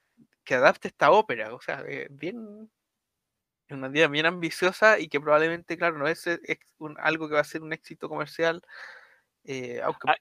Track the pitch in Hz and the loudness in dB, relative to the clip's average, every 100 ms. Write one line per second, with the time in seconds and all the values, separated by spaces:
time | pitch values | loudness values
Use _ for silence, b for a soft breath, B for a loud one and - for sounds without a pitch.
0 | _ _ _ _ - 127 147 - 185 - | _ _ _ _ 0 6 6 4 -4 4
1 | 147 202 214 117 107 127 - 143 139 139 | 6 6 4 -4 -6 -8 -8 -8 -8 -10
2 | - 139 170 233 214 208 220 _ _ _ | -10 -10 -10 -10 -14 -18 -20 _ _ _
3 | _ _ _ _ _ _ - 139 131 147 | _ _ _ _ _ _ -16 -10 -4 2
4 | 156 147 160 180 165 - 180 - 214 202 | 2 4 0 0 -6 0 0 4 4 4
5 | 160 143 151 151 160 170 - 165 170 151 | 0 -2 4 4 4 -2 -6 -2 -2 0
6 | 147 151 175 165 - 160 _ - 151 151 | -2 -2 -4 -4 -4 -8 _ -16 -14 -4
7 | 151 160 156 151 147 160 156 165 - 160 | -2 -2 -2 -2 -2 -6 -8 -10 -12 -14
8 | 156 151 147 - 165 170 _ B B B | -10 -8 -8 -2 -2 -2 _ B B B
9 | B B B _ - 131 123 120 - 156 | B B B _ -12 -10 -8 -6 -4 -4
10 | - - | -2 -2